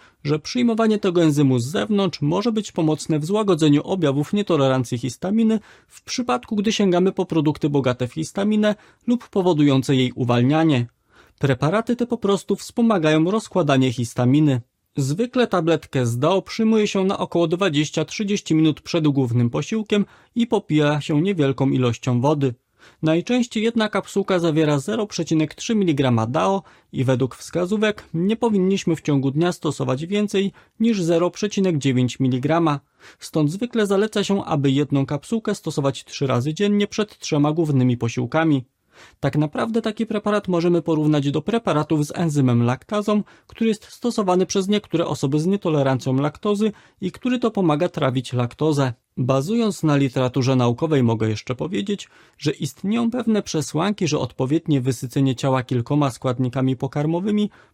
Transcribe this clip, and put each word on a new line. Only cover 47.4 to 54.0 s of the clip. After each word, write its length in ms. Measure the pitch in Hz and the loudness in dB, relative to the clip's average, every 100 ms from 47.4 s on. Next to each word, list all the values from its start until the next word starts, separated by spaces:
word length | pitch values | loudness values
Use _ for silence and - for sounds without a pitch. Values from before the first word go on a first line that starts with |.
| 233 | -2
pomaga 380 | 208 170 147 175 | 0 0 2 -2
trawić 440 | - 135 127 120 | -2 -2 -2 -4
laktozę. 600 | 123 120 - 156 147 131 - _ - | -4 -4 -2 0 2 0 -2 _ -4
Bazując 640 | 127 135 151 233 220 - | 0 0 0 0 0 0
na 140 | 156 143 | 0 2
literaturze 600 | 139 135 127 139 127 131 | 2 0 -2 0 2 2
naukowej 460 | 120 120 160 143 | 2 0 0 2
mogę 260 | 120 113 110 | 2 2 -2
jeszcze 260 | 107 - | -4 -6
powiedzieć, 540 | 120 160 202 202 202 - _ _ - | -8 -4 -4 -4 -6 -8 _ _ -6
że 120 | 143 | -6
istnieją 600 | - 147 - 190 233 233 | -4 -8 -6 -4 -2 -2
pewne 320 | 254 226 208 | -2 0 -2
przesłanki, 640 | - 160 147 151 196 208 | -2 -4 -4 -2 -2 -2